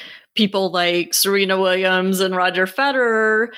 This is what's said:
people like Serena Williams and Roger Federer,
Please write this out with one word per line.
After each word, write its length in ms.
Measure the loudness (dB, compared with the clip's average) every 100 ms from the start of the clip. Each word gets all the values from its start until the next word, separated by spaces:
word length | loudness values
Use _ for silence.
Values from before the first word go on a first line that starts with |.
| -20 -20 _
people 360 | -2 0 0 -2
like 420 | 0 0 0 -2
Serena 480 | -2 0 0 2 2
Williams 600 | 2 2 2 2 0 0
and 140 | 0
Roger 300 | 0 0 0 -2
Federer, 840 | 0 0 0 0 2 2 0 -2